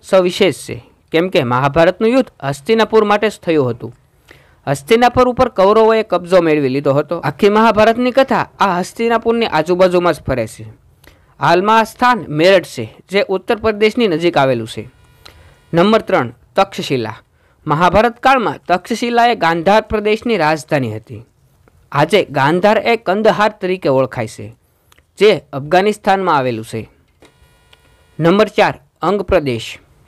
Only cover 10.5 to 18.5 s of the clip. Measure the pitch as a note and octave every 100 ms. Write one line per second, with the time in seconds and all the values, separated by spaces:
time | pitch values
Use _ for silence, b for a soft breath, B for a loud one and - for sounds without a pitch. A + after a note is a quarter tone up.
10.5 | - A2 - _ _ b b b - C#3+
11.5 | F3 G#3 A3+ A3 - B3 A#3 C#3+ D3+ F3
12.5 | F#3+ D3 - A2+ - _ F#3+ - F#3+ -
13.5 | A3 A3 G#3 G#3+ A3+ A3 D#3 E3+ D#3+ C3+
14.5 | B2 A2+ - B2 _ _ _ b b b
15.5 | b b E3 G3 A3+ - F3+ A#2+ - _
16.5 | - G3 - - C3+ A2 - _ _ _
17.5 | _ D3+ D3+ F3+ F#3+ A#3 A3+ C4 C4 F#3